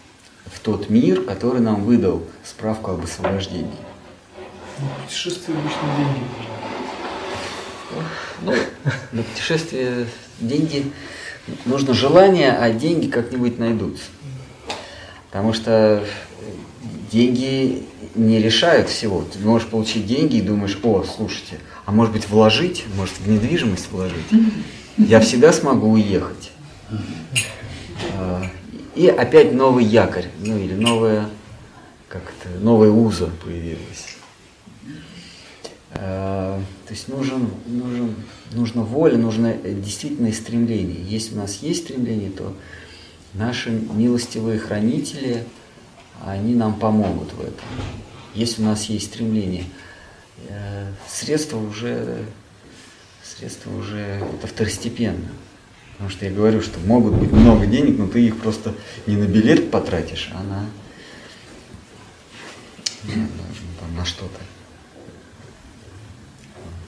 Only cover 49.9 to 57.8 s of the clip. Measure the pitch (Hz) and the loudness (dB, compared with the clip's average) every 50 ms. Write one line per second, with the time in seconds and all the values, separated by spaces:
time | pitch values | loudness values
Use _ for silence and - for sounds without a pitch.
49.9 | - - - - - - - - - - - - 101 101 101 101 101 101 101 98 | -20 -20 -20 -20 -20 -20 -20 -20 -20 -20 -16 -14 -12 -10 -10 -10 -8 -8 -8 -10
50.9 | 98 - - - - - - 143 151 151 151 - 117 110 107 107 104 110 120 120 | -12 -12 -14 -12 -12 -8 -4 -2 -2 -2 -2 -4 -6 -6 -6 -6 -6 -6 -6 -6
51.9 | 120 120 117 120 117 113 110 110 - - - - - - - - - - - - | -4 -4 -6 -6 -6 -8 -8 -10 -14 -16 -20 -20 -20 -20 -20 -20 -20 -20 -20 -20
52.9 | - - - - - - - - - - - - - - - 101 98 98 98 101 | -20 -20 -20 -20 -20 -20 -20 -20 -18 -14 -14 -14 -14 -14 -12 -10 -10 -8 -8 -8
53.9 | 104 104 104 101 98 101 104 - - - - - - - 110 107 - - - 240 | -8 -8 -6 -6 -6 -6 -6 -6 -8 -8 -10 -8 -4 -2 -2 -2 -2 -4 -6 -6
54.9 | - - 117 98 87 - 87 - - - - - - - - - - - - - | -4 -2 -2 -2 -2 -4 -6 -10 -12 -14 -18 -20 -20 -20 -20 -20 -20 -20 -20 -20
55.9 | - - 101 98 - - 101 95 95 101 107 110 113 107 - - - 85 85 101 | -14 -10 -10 -8 -8 -6 -6 -4 0 2 4 4 4 4 0 -2 -6 -4 2 4
56.9 | 120 123 110 104 - - - - - 107 113 117 110 101 98 98 113 143 | 6 6 6 4 4 2 2 6 8 10 10 10 10 8 6 4 4 4